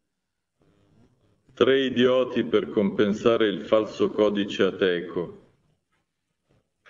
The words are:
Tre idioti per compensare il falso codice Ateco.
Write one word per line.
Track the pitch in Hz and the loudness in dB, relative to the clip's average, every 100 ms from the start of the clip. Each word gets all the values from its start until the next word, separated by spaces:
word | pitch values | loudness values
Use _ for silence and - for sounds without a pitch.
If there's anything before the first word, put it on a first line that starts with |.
| _ _ _ _ _ _ _ _ _ _ _ _ _ _ _ | _ _ _ _ _ _ _ _ _ _ _ _ _ _ _
Tre | - 113 135 131 | 0 2 2 0
idioti | 120 127 127 127 - 117 | 2 2 2 0 -2 0
per | 107 95 | 0 0
compensare | - 98 87 104 104 120 117 110 | -2 0 0 0 2 2 2 0
il | 90 - | -2 0
falso | 110 104 - 101 | 0 0 -2 -2
codice | - 107 101 101 - | 0 0 0 -4 0
Ateco. | 98 - 95 87 - - 82 - _ _ _ _ _ _ _ _ _ _ _ _ _ _ _ | -2 0 -2 -2 -6 -8 -10 -12 _ _ _ _ _ _ _ _ _ _ _ _ _ _ _